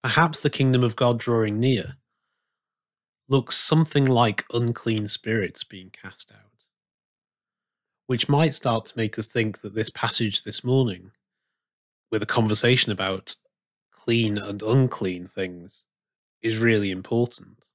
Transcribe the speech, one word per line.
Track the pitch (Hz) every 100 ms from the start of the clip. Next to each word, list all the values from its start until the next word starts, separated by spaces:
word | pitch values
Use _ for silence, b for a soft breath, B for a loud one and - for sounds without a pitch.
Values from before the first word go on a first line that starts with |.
Perhaps | 127 151 165 156
the | 143
kingdom | - 135 127
of | 123 -
God | 123 120
drawing | 123 117 107 104
near | 127 113 85 - _ _ _ _ _ _ _ _ _ _ _ _ _
looks | 135 - -
something | - 160 156 143
like | 135 120 117 104 -
unclean | 120 120 117 117 110 101
spirits | - 110 110 90 -
being | - 98 92
cast | - 95 - -
out, | 104 104 _ _ _ _ _ _ _ _ _ _ _ _ _ _ _ -
which | 123 -
might | 143 160
start | 139 127 113
to | - -
make | 107 -
us | 104
think | 120 110 98
that | 104
this | 107 107
passage | - 110 - 110 -
this | 104 -
morning, | 123 131 120 90 - _ _ _ _ _ _ _ _ _ _
with | 110
a | 101
conversation | - 110 104 120 123 -
about | 95 95 95 - - _ _ _ _ _
clean | _ - 117 110 104
and | 101 98
unclean | 107 131 127 - 95 90 90
things, | - 92 87 87 - _ _ _ _ _ _
is | 113 110
really | 117 107 101
important. | 92 - 117 120 - - _ _